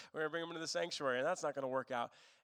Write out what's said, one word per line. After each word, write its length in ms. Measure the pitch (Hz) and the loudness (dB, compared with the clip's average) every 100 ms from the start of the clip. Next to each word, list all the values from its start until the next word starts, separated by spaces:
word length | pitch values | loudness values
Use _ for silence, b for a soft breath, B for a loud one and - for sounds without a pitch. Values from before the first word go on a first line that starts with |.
| B | B
we're 60 | 151 | -2
gonna 100 | 156 | -2
bring 140 | 165 | -2
him 60 | 165 | -4
into 100 | 165 | -4
the 80 | 156 | -2
sanctuary, 520 | 175 170 - 139 123 | 0 0 0 2 4
and 60 | 147 | 2
that's 160 | 180 | 2
not 140 | 151 139 | 0 -2
gonna 120 | 131 | 0
work 240 | 131 123 | 0 0
out. 200 | 123 123 B B B | 0 -2 B B B